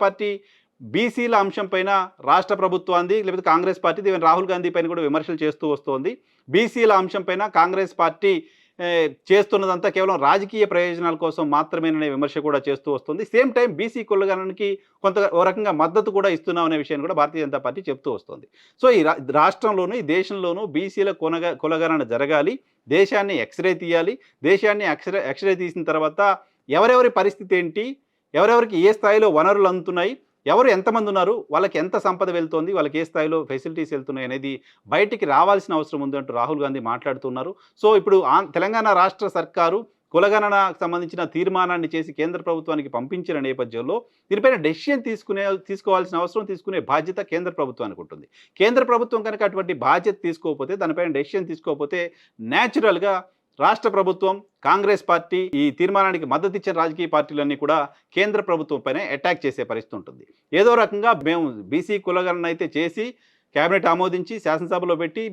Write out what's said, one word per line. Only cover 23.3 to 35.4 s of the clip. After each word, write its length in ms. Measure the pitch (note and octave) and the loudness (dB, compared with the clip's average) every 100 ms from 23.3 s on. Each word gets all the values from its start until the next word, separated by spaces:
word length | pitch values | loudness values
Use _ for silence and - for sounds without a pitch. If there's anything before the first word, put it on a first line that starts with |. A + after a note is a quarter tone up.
| D#3+ | -2
ఎక్స్రే 300 | A2 - F3+ F3 | -4 -4 -2 -2
తీయాలి. 320 | E3+ E3 E3+ B3+ _ _ C#3+ | 0 0 0 -4 _ _ 2
దేశాన్ని 380 | G3 G#3 G#3 G3 | 2 2 0 -2
ఎక్స్రే, 280 | D3 - F#3+ C3 | -4 -4 -4 -4
ఎక్స్రే 220 | C#3 G3 F#3 | -2 -2 0
తీసిన 200 | F3+ E3+ D#3+ | -4 -6 -4
తర్వాత 280 | D#3 D#3 D#3 G3+ F#3+ - _ - D3 | -2 -2 2 2 0 -4 _ -2 2
ఎవరెవరి 340 | A3+ B3+ B3 A3 | 6 6 4 4
పరిస్థితి 340 | G3 G3 F#3 F#3 | 0 -2 -2 0
ఏంటి, 260 | F3 F#3 A#3+ C4+ _ _ _ D3 | 0 -4 -8 -10 _ _ _ 2
ఎవరెవరికి 360 | G#3 A#3+ A3+ F3+ F#3+ | 4 4 2 4 4
ఏ 40 | G#3 | 4
స్థాయిలో 300 | G#3 G#3+ G#3+ D3+ | 4 4 4 4
వనరులు 320 | F3+ G3+ F#3+ | 4 4 2
అందుతున్నాయి, 400 | F3+ E3 F3+ F#3+ C4 _ _ C#3 | 0 -4 -4 -4 -6 _ _ 0
ఎవరు 160 | F#3 C4 | 4 4
ఎంతమంది 340 | F#3+ G3 A3+ G#3 | 4 2 0 0
ఉన్నారు, 200 | G3 F3+ A#3 - | 0 0 0 -2
వాళ్ళకి 220 | D3+ G3 E3 | 0 0 0
ఎంత 160 | F3 G#3+ | -2 -2
సంపద 240 | G3 F#3 F#3 F3 | -2 -2 -2 -2
వెళ్తోంది, 340 | D#3+ E3 E3 F#3+ | -2 -4 -2 -2
వాళ్ళకి 200 | D3+ D#3 | -2 -2
ఏ 20 | D#3+ | -4
స్థాయిలో 300 | E3+ D#3 D#3+ C#3 | -2 -2 -2 -4
ఫెసిలిటీస్ 420 | C3+ E3 D#3+ D#3 | -8 -8 -8 -6
వెళ్తున్నాయి 320 | C#3+ C3 C3+ B2+ | -8 -8 -8 -8
అనేది 240 | C3+ C#3 C3+ _ _ - | -8 -8 -10 _ _ -4
బయటికి 320 | D#3 G#3 A3 E3 | 0 0 -2 0
రావాల్సిన 400 | C#3 | 4